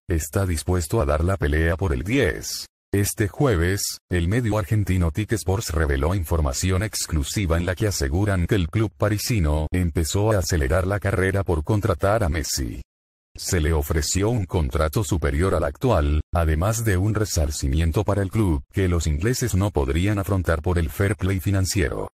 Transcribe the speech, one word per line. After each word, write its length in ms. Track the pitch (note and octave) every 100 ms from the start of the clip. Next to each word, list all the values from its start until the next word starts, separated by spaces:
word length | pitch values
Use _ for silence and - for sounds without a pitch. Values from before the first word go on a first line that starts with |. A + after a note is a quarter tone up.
| -
está 380 | E2+ - G2+ F#2+
dispuesto 540 | D#2+ - F2+ E2+ A2+
a 40 |
dar 180 | C#2+ D#2
la 140 | F2 F#2+
pelea 400 | D2+ D2 E2 D#2+
por 160 | F#2+
el 100 | C2
diez. 640 | F2+ C3+ G2 G#1+ - - - _ _
Este 360 | G2+ G2+ - G2+
jueves, 720 | - C#3+ F#2 F2 G2+ - - -
el 160 | F2+ E2+
medio 320 | A2+ A#2 G#2+
argentino 540 | G#2 G#2+ G2 F#2 E2
Tic 180 | D#2 G#2
Sports 360 | G#2+ F2+ G2 -
reveló 440 | D#2+ D#2 C#2 D2+ G2
información 640 | D#2+ E2+ C#2+ C2 F#2 F#2
exclusiva 760 | G#2+ - - D#2 C#2+ - F#2 E2
en 100 | F2
la 100 | F2
que 100 | G#2+
aseguran 600 | - C#2 E2 G2+ F#2+ E2+
que 80 | A2
el 120 | E2
club 220 | G#2+ A2 -
parisino 720 | G#2 G#2 - A2+ D2+ D2+ D#2
empezó 600 | F2+ F2 E2 D#2+ G2 G#2+
a 60 | G#2
acelerar 500 | E2+ F2 C2 F2 F#2
la 100 | G2+
carrera 460 | G2 F#2+ F#2+ G2
por 180 | F#2+ D#2+
contratar 640 | D2+ G#2+ G2+ E2+ G2 A2
a 40 | F#2
Messi. 540 | D2+ - - A#1+ B1 - _ _ _ _ -
Se 220 | - F#2
le 120 | D2+
ofreció 560 | D#2+ D2 D#2 D2+ F#2 G2+
un 160 | A#2+
contrato 600 | F2+ F#2+ C#2 - D#2 A#2
superior 500 | G#2+ F2+ C#2+ C#2+ F#2+
al 80 | E2+
actual, 580 | D2+ - C3 G2 D2 D2+ -
además 500 | F2 D#2+ D#2 F#2+ A2+
de 120 | A2 F2+
un 180 | G#2
resarcimiento 880 | G2+ G#2 - C#2+ - C#2+ D2+ E2 F#2
para 200 | G#2 G2+
el 80 | F#2+
club 340 | A2 G2+ G2 -
que 160 | - F#2+
los 180 | E2+ D#2+
ingleses 480 | D2 G#2+ B2+ A#2+
no 160 | F#2 G2+
podrían 480 | - C2 D2+ G2 G2+
afrontar 420 | G2 G2 F2 E2
por 180 | F2 F2
el 120 | D#2+
fair 240 | - G2+
play 240 | G#2 F2+ F#2+
financiero. 720 | G2+ G2 F#2 G2 C#2 G#1 G2